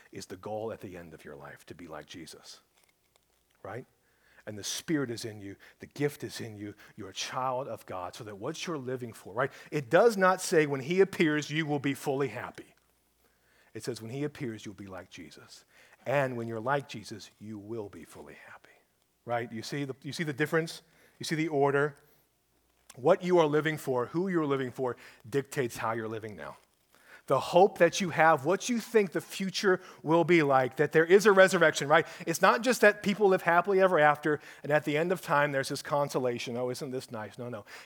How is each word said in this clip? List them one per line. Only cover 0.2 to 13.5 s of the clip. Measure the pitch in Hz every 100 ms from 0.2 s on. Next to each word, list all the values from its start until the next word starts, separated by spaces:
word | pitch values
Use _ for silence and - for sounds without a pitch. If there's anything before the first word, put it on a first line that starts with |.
| -
the | 92
goal | 104 107 110
at | 98
the | 104 90
end | 85
of | 78
your | - 71
life, | 73 - -
to | 78
be | 87
like | 78 73
Jesus, | 92 78 - - - _ _ _ _ _ _ _ _ _ _
right? | 98 113 135 _ _ _ _ _ -
And | 107
the |
Spirit | 95 - - 151 127
is | 113
in | 113 107
you, | 98 95 - _
the | 98
gift | - 143 143
is | 117 -
in | 113 104
you, | 104 - - -
you're | 95
a |
child | - - 139 131 127 139
of | 107 -
God, | 92 90 -
so |
that | 107 101
what | 120 160 -
you're | 156
living | 123 127 120
for, | - - 104
right? | 139 - -
It | 151 117
does | 165 233 202
not | 185 185
say | - 170 151
when | 139
he | 131 180
appears, | 190 - 165 151 147
you | 151 151
will | 147
be | 139
fully | 135 151 135 135
happy. | 117 92 - - _ _ _ _ _ _ _ _